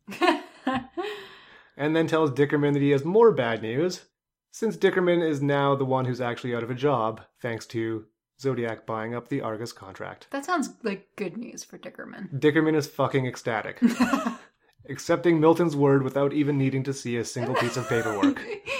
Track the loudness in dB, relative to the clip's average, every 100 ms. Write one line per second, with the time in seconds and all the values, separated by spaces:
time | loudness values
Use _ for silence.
0 | -14 -2 0 0 -4 -10 -4 -4 -6 -10
1 | -10 -10 -16 -20 -20 -20 _ -4 0 2
2 | 2 2 2 2 2 2 2 2 2 2
3 | 2 6 6 6 0 -2 -4 -2 -2 -4
4 | -14 _ _ _ _ -6 -4 2 2 2
5 | 2 2 2 0 0 2 2 2 0 0
6 | -2 -2 -4 -6 -6 -4 -4 -2 0 2
7 | 0 -4 -14 _ -8 -8 -8 -6 -4 -6
8 | -10 _ _ _ -4 -2 -4 -6 -8 -6
9 | -4 -8 -6 -6 -4 -6 -10 -12 -18 -14
10 | -14 -14 -10 -10 -2 -2 -2 -6 -8 -8
11 | -12 -10 -8 -8 -14 -16 -18 -18 -20 -18
12 | -16 -14 -10 2 4 4 4 2 0 -2
13 | 0 2 0 -4 -4 -4 -4 2 2 4
14 | 0 0 -4 -8 -18 _ _ _ -14 -8
15 | 0 2 4 6 6 6 2 4 4 4
16 | 4 0 0 0 0 2 0 0 -4 -6
17 | -4 -4 -4 -6 -2 0 0 -2 -2 -2
18 | 0 2 2 0 -6 -12 -8